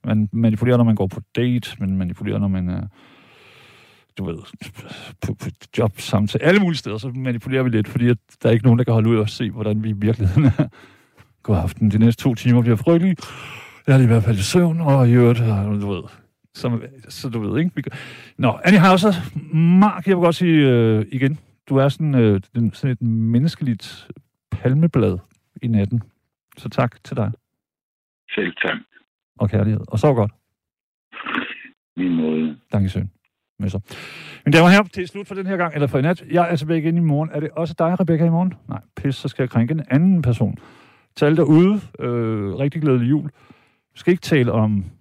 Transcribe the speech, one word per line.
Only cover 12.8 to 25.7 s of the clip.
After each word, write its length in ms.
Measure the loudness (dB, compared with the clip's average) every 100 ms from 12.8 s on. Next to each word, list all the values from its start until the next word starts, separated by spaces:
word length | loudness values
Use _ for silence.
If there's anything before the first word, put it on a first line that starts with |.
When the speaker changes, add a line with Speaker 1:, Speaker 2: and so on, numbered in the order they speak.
| 2 2 2 -2 -8 -18 -18 -20 -20 -8 2
Speaker 1:
Jeg 140 | 4
er 20 |
i 40 | 6
hvert 160 | 4
fald 160 | 2 0
i 40 |
søvn, 380 | 0 2 2 0
og 280 | 2 4 6
i 40 |
øvrigt, 280 | 6 4 2
og 400 | 0 0 -2 -4
du 120 | -4
ved, 100 | -6 -10 -20 _ _ _
så, 340 | -8 -4 -4 -8 -20 -20
så 200 | -12 -8
du 120 | -6
ved, 180 | -4 -2
ikke? 120 | -2
Vi 80 | -4
gør. 140 | -10 -14 -20 -20 -20 -2
Nå, 200 | -2 0
Annie 160 | 4 6
har 120 | 6
også, 200 | 6 2 0 -6 -12 -4
Mark, 520 | 2 6 6 4 2 -2
jeg 100 | 2
vil 80 |
godt 100 | 2
sige, 340 | 2 2 4 6
øh, 380 | 4 4 2 -2
igen, 260 | -2 -2 -2 _ _ _
du 80 | 0
er 120 | 2
sådan, 260 | 0 0
øh, 260 | 2 4 2 -2
den, 180 | -2 -2
sådan 180 | -2 -4
et 120 | -2
menneskeligt 1040 | -2 0 0 2 0 -2 -4 -4 -8 -20 -20 -20 _ _ _
palmeblad 680 | -4 0 2 2 2 0 -2 _ _ _ -8
i 40 |
natten. 360 | -2